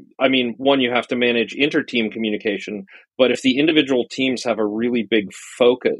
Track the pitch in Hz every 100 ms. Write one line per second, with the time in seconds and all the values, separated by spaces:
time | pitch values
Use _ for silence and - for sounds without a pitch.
0 | - - 131 131 120 113 135 139 123 120
1 | 113 123 123 117 107 - 147 160 131 120
2 | 107 110 110 104 110 98 - 104 98 -
3 | _ - 123 120 135 127 156 156 135 131
4 | 113 - 131 120 123 110 107 107 120 120
5 | 104 113 92 - - - 120 131 - -